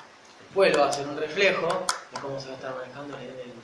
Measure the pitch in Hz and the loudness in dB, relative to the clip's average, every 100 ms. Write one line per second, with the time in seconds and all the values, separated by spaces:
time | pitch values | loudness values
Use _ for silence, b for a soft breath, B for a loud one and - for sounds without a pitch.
0 | - - - - - 196 180 147 139 143 | -18 -20 -20 -20 -4 4 6 6 4 2
1 | 139 147 151 180 196 143 165 185 180 - | -4 -4 -4 4 4 4 0 0 -2 -4
2 | - 127 139 139 131 127 135 127 127 131 | -8 -10 -8 -8 -8 -10 -8 -8 -10 -12
3 | 143 135 123 127 123 113 | -12 -12 -12 -12 -14 -16